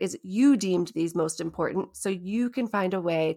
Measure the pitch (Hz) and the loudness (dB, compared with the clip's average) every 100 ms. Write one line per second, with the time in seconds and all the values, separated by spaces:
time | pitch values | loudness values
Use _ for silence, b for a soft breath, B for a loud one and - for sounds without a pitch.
0 | 190 - 185 202 277 247 190 175 170 160 | -4 -6 -4 4 6 6 4 0 0 -2
1 | 170 170 156 160 165 170 156 185 - - | -2 0 -2 -2 -6 -4 -2 -2 -6 -6
2 | 202 190 180 220 247 262 226 202 185 190 | -4 -4 -4 -2 -2 -2 -2 0 0 0
3 | 170 165 160 | 0 2 0